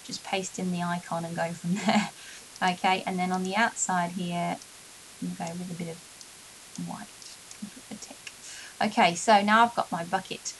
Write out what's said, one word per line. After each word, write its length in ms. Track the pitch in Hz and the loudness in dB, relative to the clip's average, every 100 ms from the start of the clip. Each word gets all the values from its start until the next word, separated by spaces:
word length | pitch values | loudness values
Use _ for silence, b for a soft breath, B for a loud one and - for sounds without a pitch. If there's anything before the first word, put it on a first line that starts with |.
Just 200 | - - - | -8 -10 -4
paste 340 | 196 185 - | -4 -2 -4
in 120 | 185 | -2
the 120 | 175 | 0
icon 400 | 175 175 - 170 | 0 -2 -2 -4
and 120 | 170 165 | -4 -2
go 160 | 165 | -4
from 240 | 170 175 190 | -2 -2 0
<laughs> 100 | 185 | 4
there. 240 | 208 180 B B B B - | 4 4 B B B B -2
Okay, 420 | 185 180 196 185 - | 0 2 2 2 2
and 120 | 185 | 0
then 140 | 180 | 0
on 120 | 185 | 0
the 120 | 185 196 | 0 2
outside 560 | 233 - - 185 180 | 2 2 0 2 2
here, 460 | 180 175 175 170 175 - - - - - - | -2 -4 -2 -2 -4 -8 -20 -20 -20 -20 -8
we'll 100 | 180 | -8
go 140 | - 170 | -6 -8
with 180 | 175 180 | -6 -8
a 40 | 170 | -8
bit 140 | 170 | -8
of 960 | 165 - - - - - - - - 175 | -8 -14 -20 -20 -20 -20 -20 -16 -10 -8
white. 200 | - 208 - - - - - | -8 -12 -16 -18 -18 -18 -14
We'll 100 | 208 | -14
put 180 | - - | -14 -14
the 60 | 214 | -14
tick. 220 | - - - - B B B B | -14 -16 -16 -16 B B B B
Okay, 340 | 214 - 185 175 | -2 4 4 4
so 260 | - 208 | 6 6
now 220 | 202 214 | 8 6
I've 120 | 240 - | 6 4
got 160 | - | -2
my 120 | 175 | -4
bucket 500 | 175 190 - - - - | -2 -4 -4 -10 -10 -12